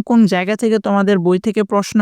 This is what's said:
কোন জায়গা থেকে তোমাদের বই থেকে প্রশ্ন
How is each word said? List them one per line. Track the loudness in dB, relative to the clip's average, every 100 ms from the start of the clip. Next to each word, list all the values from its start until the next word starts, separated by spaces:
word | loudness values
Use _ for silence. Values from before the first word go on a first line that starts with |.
কোন | 4 2 4
জায়গা | 2 -2 -2
থেকে | 0 -2
তোমাদের | 0 0 2 0
বই | 2 0
থেকে | -2 -2
প্রশ্ন | -2 -2 -2 0